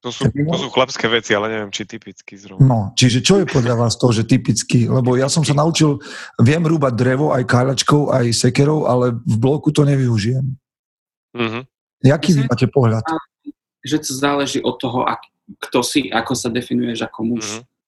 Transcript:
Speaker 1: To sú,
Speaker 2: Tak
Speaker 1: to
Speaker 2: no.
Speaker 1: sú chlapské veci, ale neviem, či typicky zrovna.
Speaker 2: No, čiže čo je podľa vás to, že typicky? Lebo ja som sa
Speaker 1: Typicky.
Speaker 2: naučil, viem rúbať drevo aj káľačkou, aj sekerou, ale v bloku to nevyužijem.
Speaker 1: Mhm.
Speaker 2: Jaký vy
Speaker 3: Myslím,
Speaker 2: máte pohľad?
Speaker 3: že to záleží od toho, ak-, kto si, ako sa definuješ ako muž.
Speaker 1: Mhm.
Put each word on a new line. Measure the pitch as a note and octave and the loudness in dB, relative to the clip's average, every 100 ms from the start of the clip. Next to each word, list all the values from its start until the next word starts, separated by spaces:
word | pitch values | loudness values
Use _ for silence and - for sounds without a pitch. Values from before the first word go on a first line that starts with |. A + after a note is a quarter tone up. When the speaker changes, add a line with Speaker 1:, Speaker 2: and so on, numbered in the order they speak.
Speaker 1:
To | B2 | -12
sú, | - C#3 | -2 0
Speaker 2:
Tak | C#3 | 0
Speaker 1:
to | |
Speaker 2:
no. | D3+ E3+ | -2 -2
Speaker 1:
sú | B2 | -2
chlapské | B2+ C3 - A2+ | 0 0 0 0
veci, | A#2 - | 0 0
ale | G#2 A2 | 0 0
neviem, | A2 G#2 | -4 -6
či | - G2 | -8 -10
typicky | - - - - G2 | -14 -18 -20 -20 -20
zrovna. | G2 F#2+ | -4 2
Speaker 2:
No, | C3+ A#2 G2+ | 4 4 -2
čiže | - B2+ B2 | 0 2 2
čo | A#2 G3 | 2 2
je | D#3+ | 2
podľa | C3+ A#2+ A#2 | 0 0 0
vás | A#2+ - | 0 2
to, | B2 | 2
že | A2 A2 | 2 2
typicky? | C3 - G#2+ - A#2+ A2+ | 0 2 -2 0 2 2
Lebo | C3 B2 B2+ | 2 2 2
ja | C3+ | 0
som | E3+ C3+ | 0 0
sa | C#3+ | 2
Speaker 1:
Typicky. | |
Speaker 2:
naučil, | D#3+ D#3 D#3 C#3 - - - - | 2 2 2 2 -6 -16 -8 2
viem | A#2 D#3 | 4 4
rúbať | D#3+ E3 C#3 | 2 2 0
drevo | A2+ B2 C3 D3+ | 0 0 2 0
aj | C3+ B2 | 0 0
káľačkou, | B2 C3 C3 - D3 C#3+ | 2 2 0 2 2 2
aj | C3 A#2+ A2+ | 0 0 2
sekerou, | B2 C#3 C#3+ D#3 | 2 2 2 2
ale | - B2 B2 A#2 | 0 2 0 -2
v | - A2 | -2 0
bloku | C3 D3 D#3 | 2 0 0
to | D3+ C#3+ | 2 2
nevyužijem. | C#3 B2 A2+ G#2+ C3 C3+ C3 _ _ _ _ _ _ _ | 2 2 0 0 -2 -4 -8 _ _ _ _ _ _ _
Speaker 1:
Mhm. | A#2+ A2+ A2+ C3+ _ _ _ | -6 -4 -6 -12 _ _ _
Speaker 2:
Jaký | C3 D#3 - | 2 2 2
vy | D3+ | 0
Speaker 3:
Myslím, | C3 | 0
Speaker 2:
máte | B2 B2+ | 0 0
pohľad? | C#3+ A#2+ A2 A2 E4 - _ D4 - _ _ | 2 2 0 -4 -8 -10 _ -20 -20 _ _
Speaker 3:
že | C3 D3+ | -6 -4
to | D3+ | -4
záleží | C3 C#3+ C#3+ C#3 C3+ | -4 -2 -2 -2 -4
od | B2 - | -4 -4
toho, | B2+ B2 | -4 -4
ak-, | - A#2+ - _ - - | -4 -6 -10 _ -20 -18
kto | - C3 | -4 -2
si, | B2 F3+ - | 0 -2 -2
ako | A2+ A2+ | -4 -4
sa | B2 B2 | -4 -4
definuješ | B2 - A#2+ A#2+ A2+ | -6 -4 -4 -4 -6
ako | A#2 - A#2 | -8 -6 -6
muž. | A#2 G#2 | -4 -6
Speaker 1:
Mhm. | A2 B2 _ | -10 -14 _